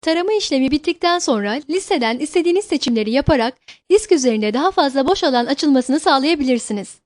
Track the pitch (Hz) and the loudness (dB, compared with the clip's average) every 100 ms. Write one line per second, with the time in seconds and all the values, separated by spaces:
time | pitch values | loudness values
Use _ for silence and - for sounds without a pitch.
0 | - 330 359 427 - 269 262 294 - 339 | 0 -2 0 -2 0 0 0 0 -2 -2
1 | 349 349 349 226 202 240 294 339 - 359 | 0 0 0 -2 -2 -6 -4 -6 -2 -2
2 | 233 247 294 359 339 349 415 294 - 226 | 0 -2 -2 -2 0 0 0 -4 -2 -2
3 | 214 247 - 302 233 - _ - _ 392 | 0 0 2 2 0 -4 _ -20 _ 0
4 | - 339 254 220 214 226 330 381 285 262 | 2 2 2 0 0 0 0 2 0 0
5 | 269 392 330 254 240 277 311 269 247 277 | 0 0 2 0 0 0 2 2 2 0
6 | 370 277 277 330 262 247 - 208 196 - | 2 2 2 0 0 0 -2 -8 -8 -16